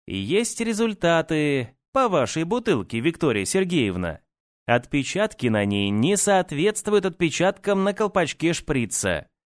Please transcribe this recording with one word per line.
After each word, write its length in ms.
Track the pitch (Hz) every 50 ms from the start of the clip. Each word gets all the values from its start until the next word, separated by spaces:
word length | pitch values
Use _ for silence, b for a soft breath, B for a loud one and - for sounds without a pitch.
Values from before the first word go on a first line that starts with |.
| _
«Есть 540 | - 92 98 98 110 175 214 240 - - -
результаты 1160 | 233 226 220 208 233 220 202 - - 170 170 165 160 - 165 151 151 147 139 131 117 - - _ _ _
по 160 | - 269 254 220
вашей 360 | 180 143 123 - - 160 165
бутылке, 560 | 170 226 247 233 233 156 110 92 - 117 113
Виктория 440 | 123 170 165 - 165 139 110 101 92
Сергеевна. 760 | - - 190 190 175 170 151 113 98 87 92 90 82 78 - _ _ _ _ _ _ _ _ _
Отпечатки 800 | - 117 120 - - - 143 131 - - 185 214 214 - - 127
на 180 | 117 110 104 101
ней 260 | 101 101 101 101 101
не 260 | 101 107 123 175 208
соответствуют 920 | 196 - 208 196 185 180 - 156 143 175 214 214 - - 208 208 202 175
отпечаткам 800 | 185 165 - 175 156 - - 170 190 202 - - 202 202 196 190
на 100 | 202 196
колпачке 580 | - 214 196 - 190 165 139 - - 151 170
шприца. 720 | 165 - - - 143 131 113 92 - - - 95 85 73 - _ _ _ _ _ _